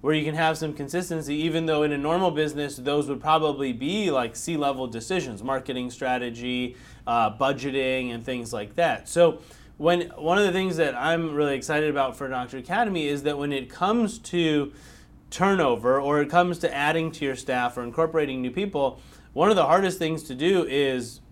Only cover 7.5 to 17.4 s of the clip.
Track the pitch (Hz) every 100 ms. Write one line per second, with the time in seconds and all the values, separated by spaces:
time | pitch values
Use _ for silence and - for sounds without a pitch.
7.5 | 143 139 135 131 131 123 117 117 123 113
8.5 | 113 104 - 165 110 - 165 170 160 -
9.5 | - - - 156 175 175 - 156 190 202
10.5 | 180 185 160 151 123 147 170 160 147 147
11.5 | 135 - 151 156 143 131 120 135 131 123
12.5 | 135 120 196 226 180 147 143 143 143 143
13.5 | 139 127 - 185 233 214 - - 175 160
14.5 | 147 143 - - - - - - - 190
15.5 | 196 143 113 120 135 139 147 147 170 180
16.5 | 165 165 139 147 165 160 160 139 127